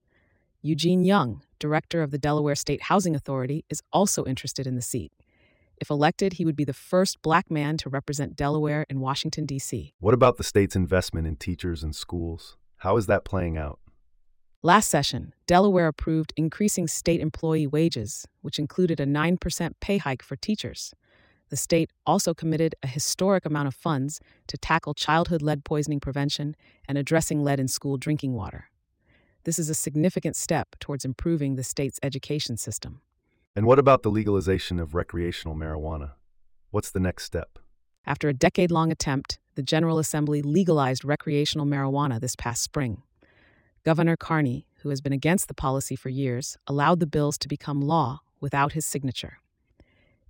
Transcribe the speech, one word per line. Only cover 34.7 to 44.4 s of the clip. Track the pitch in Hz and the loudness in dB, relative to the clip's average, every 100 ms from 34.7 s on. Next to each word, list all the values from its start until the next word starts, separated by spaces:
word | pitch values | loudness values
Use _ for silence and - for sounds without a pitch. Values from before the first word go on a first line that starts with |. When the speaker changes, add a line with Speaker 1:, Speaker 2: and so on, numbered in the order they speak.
| 87 | -4
Speaker 2:
of | 78 | -2
recreational | 87 - 85 87 - 82 78 | -4 -4 -4 -4 -4 -8 -6
marijuana? | 78 78 78 78 73 - _ _ _ _ _ | -6 -6 -6 -8 -10 -14 _ _ _ _ _
What's | 104 - | -6 -4
the | 95 | -2
next | 92 - | -2 -2
step? | - 85 - - - _ _ _ - | -6 -6 -8 -14 -20 _ _ _ -6
Speaker 1:
After | 143 147 | -2 0
a | |
decade-long | 131 165 - 180 170 160 | 4 4 4 2 4 2
attempt, | 160 151 135 - - _ - | 0 -2 -2 -4 -12 _ -8
the | |
General | 131 160 165 160 | 0 2 2 2
Assembly | 147 151 147 147 | 0 0 0 0
legalized | 143 165 180 151 131 131 139 | 2 2 4 4 2 0 -2
recreational | 147 156 147 147 151 143 | -4 0 0 0 0 -2
marijuana | 143 139 139 147 113 | 0 0 0 0 -2
this | 123 - | -4 -6
past | 123 117 | -6 -4
spring. | - 147 123 95 _ _ _ _ _ _ _ _ | -4 -2 -4 -6 _ _ _ _ _ _ _ _
Governor | 160 160 165 165 | 0 2 2 0
Carney, | - 156 | 0 0